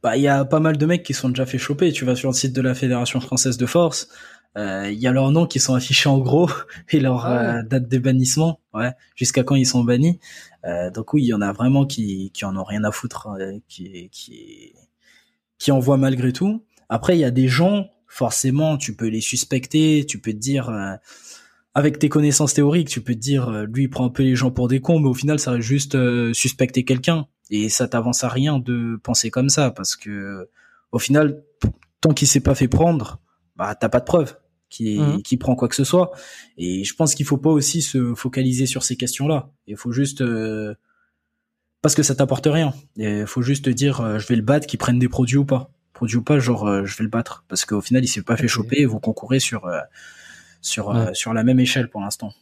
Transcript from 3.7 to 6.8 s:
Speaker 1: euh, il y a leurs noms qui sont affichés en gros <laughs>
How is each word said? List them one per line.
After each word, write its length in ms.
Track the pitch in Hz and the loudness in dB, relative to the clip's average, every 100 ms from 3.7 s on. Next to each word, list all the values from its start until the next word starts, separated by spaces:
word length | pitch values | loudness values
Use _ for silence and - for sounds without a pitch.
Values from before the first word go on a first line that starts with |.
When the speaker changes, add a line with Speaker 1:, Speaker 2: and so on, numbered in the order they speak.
| 175 170 - - - - - _ 104 | 2 2 0 -12 -18 -20 -20 _ -8
Speaker 1:
euh, 320 | 101 95 101 | -6 -6 -6
il 60 | 104 | -2
y 80 | 127 | 2
a 60 | |
leurs 200 | 127 135 | 4 4
noms 140 | 156 170 | 4 2
qui 140 | 131 | 0
sont 160 | - 127 | 0 0
affichés 340 | 127 135 147 | 2 2 4
en 80 | 135 | 2
gros 320 | 127 143 175 - - | 4 4 4 0 -12
<laughs> 200 | - | -18